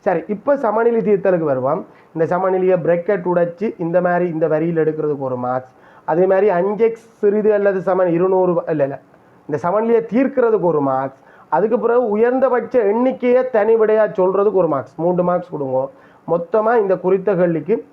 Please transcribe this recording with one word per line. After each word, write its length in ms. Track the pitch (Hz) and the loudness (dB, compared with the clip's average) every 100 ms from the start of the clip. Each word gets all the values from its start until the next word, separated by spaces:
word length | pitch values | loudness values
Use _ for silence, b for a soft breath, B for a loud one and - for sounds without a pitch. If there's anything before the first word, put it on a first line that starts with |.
| 202 | 0
சரி, 140 | 175 160 | -2 -4
இப்ப 220 | 202 - 277 | -6 -2 0
சமநிலை 360 | 233 214 233 233 196 | 0 0 2 2 2
தீர்த்தலுக்கு 380 | 196 196 180 156 | 2 2 0 0
வருவோம். 280 | 131 131 170 220 B B | 0 0 -2 -6 B B
இந்த 100 | 160 160 | -4 -2
சமநிலையை 460 | 175 185 185 185 180 151 | 0 0 0 2 2 2
பிரேக்கெட் 420 | 175 175 202 180 | 0 0 -2 0
உடைச்சு 360 | 175 170 170 220 220 | 0 0 -2 -6 -4
இந்த 140 | 165 175 180 | -2 0 2
மாதிரி 200 | 175 180 | 0 -2
இந்த 120 | 156 160 | -2 0
வரியில் 280 | 156 165 160 | 0 0 0
எடுக்கிறதுக்கு 440 | 156 156 151 139 135 | 0 -2 -4 -4 -6
ஒரு 80 | 123 123 | -6 -4
மார்க்ஸ். 260 | 127 127 _ B B - | -4 -6 _ B B -4
அதே 140 | 160 190 | 0 2
மாதிரி 160 | 190 208 175 | 2 2 0
அஞ்சு 260 | 190 202 226 | -2 0 -2
எக்ஸ் 180 | 226 - _ | -2 -18 _
சிறிது 300 | 208 214 214 208 | 0 2 2 2
அல்லது 200 | 202 190 185 | 0 0 -2
சமன் 220 | 185 185 170 | 0 2 2
இருநூறு, 360 | 185 185 185 170 165 | 2 2 2 0 -2
இல்ல, 80 | 160 139 | -2 -2
இல்ல, 100 | 139 _ b b b - | -4 _ b b b -8
இந்த 100 | 147 | -4
சமநிலையை 380 | 175 202 226 233 226 | -2 -2 2 0 0
தீர்க்கிறதுக்கு 580 | 214 262 - 233 214 170 | 0 0 0 0 2 0
ஒரு 100 | 151 139 | 0 0
மார்க்ஸ். 320 | 131 139 - B B B 156 | -2 -4 -10 B B B -2
அதுக்கு 220 | 214 226 220 | 0 0 0
பிறகு 180 | 240 240 208 | 0 0 0
உயர்ந்தபட்ச 600 | 233 262 262 247 226 254 202 | 0 2 0 0 0 0 0
எண்ணிக்கையை 500 | 226 254 - 247 254 254 220 | 2 0 0 2 2 2 0
தனி 180 | 214 226 | 2 2
விடையா 240 | 214 214 208 180 | 4 2 0 0
சொல்றதுக்கு 420 | 185 190 202 190 | 0 2 2 2
ஒரு 60 | 170 | 0
மார்க்ஸ், 200 | 139 120 - | -2 -6 -4
மூன்று 200 | 170 180 180 | -2 0 0
மார்க்ஸ் 240 | 180 175 151 | -2 -4 -8
கொடுங்க. 300 | 135 131 139 B B B - | -4 -4 -4 B B B -4
மொத்தமா 400 | 170 170 220 214 240 | -4 -2 -2 2 0
இந்த 120 | 202 180 185 | 0 -2 0
குறித்த 260 | 190 185 180 | 0 0 0
கேள்விக்கு 360 | 180 165 147 233 - | 0 -2 -2 -4 -4